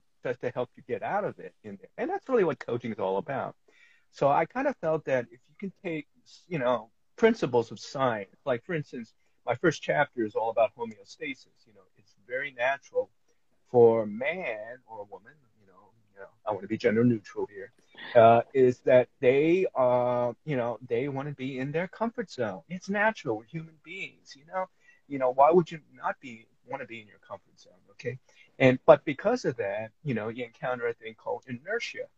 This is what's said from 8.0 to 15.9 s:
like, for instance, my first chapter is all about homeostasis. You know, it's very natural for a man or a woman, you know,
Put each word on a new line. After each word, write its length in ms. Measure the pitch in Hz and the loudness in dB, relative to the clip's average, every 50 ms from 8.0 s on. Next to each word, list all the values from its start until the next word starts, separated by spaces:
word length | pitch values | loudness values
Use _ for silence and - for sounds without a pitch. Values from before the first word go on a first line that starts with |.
| 135 123 113 107 98 - _ _ _ | 0 0 0 -2 -6 -10 _ _ _
like, 180 | 143 123 117 - | -4 -4 -4 -4
for 100 | - 180 | -6 -8
instance, 400 | 156 143 - - 127 113 - _ _ _ _ _ _ _ | -8 -8 -8 -12 -14 -14 -16 _ _ _ _ _ _ _
my 120 | 127 117 | -6 -4
first 260 | - - 170 143 - | 0 0 0 0 0
chapter 420 | - - 156 151 143 - _ 123 110 | -2 -2 0 0 0 0 _ -4 -4
is 120 | 107 - | -4 -2
all 160 | 120 110 113 | -4 -4 -2
about 240 | 110 117 110 107 - | 2 2 2 2 0
homeostasis. 920 | 120 117 113 107 98 98 - - - 156 143 131 - - _ _ _ _ | -4 -10 -10 -10 -14 -20 -20 -18 -12 -12 -10 -10 -12 -16 _ _ _ _
You 80 | 113 104 | _ _
know, 80 | 101 92 _ _ | -20 _ _ _
it's 160 | _ _ _ _ _ _ | _ _ _ _ _ _
very 240 | 117 123 131 143 143 | -10 -8 -8 -8 -8
natural 580 | 131 120 120 131 139 139 - - - - - - _ _ _ _ _ _ _ _ _ _ _ _ | -4 -2 0 0 0 -2 -6 -6 -4 -4 -4 -4 _ _ _ _ _ _ _ _ _ _ _ _
for 320 | - 123 117 113 113 113 110 | 6 8 8 8 6 4 0
a 40 | |
man 680 | 104 104 113 131 151 170 190 175 135 110 107 107 113 123 127 123 | -4 -6 -6 -6 -4 -4 -4 -6 -8 -8 -8 -10 -12 -16 -18 _
or 140 | 117 113 107 | -18 -16 -16
a 40 | 101 | -16
woman, 280 | 101 101 90 101 123 151 156 135 113 110 107 | -16 -18 -20 -20 -20 -20 _ _ _ _ _
you 60 | 104 | _
know, 260 | 95 _ _ 104 _ | _ _ _ _ _